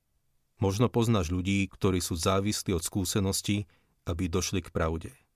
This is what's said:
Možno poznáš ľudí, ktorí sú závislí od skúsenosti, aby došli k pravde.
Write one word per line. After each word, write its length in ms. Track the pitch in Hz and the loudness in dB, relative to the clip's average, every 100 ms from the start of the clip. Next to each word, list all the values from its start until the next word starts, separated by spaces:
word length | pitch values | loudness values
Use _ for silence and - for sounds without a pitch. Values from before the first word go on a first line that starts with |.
| _ _ _ _ _ _ | _ _ _ _ _ _
Možno 320 | 98 98 120 | 0 2 2
poznáš 400 | 120 117 110 82 | 4 4 2 2
ľudí, 320 | 90 92 98 95 | 0 2 2 0
ktorí 360 | - 98 92 | 0 2 2
sú 120 | - 87 | -2 0
závislí 600 | 92 95 101 - - 85 | 2 2 0 -2 -2 -2
od 80 | |
skúsenosti, 800 | - 107 90 110 95 98 - 101 - _ _ _ | -2 -2 -2 0 0 -2 -2 -2 -4 _ _ _
aby 240 | - 85 90 | -8 -4 -2
došli 360 | 90 - 95 | -2 -2 -4
k 80 | - | -4
pravde. 400 | 85 82 82 - - _ | -2 -2 -2 -8 -16 _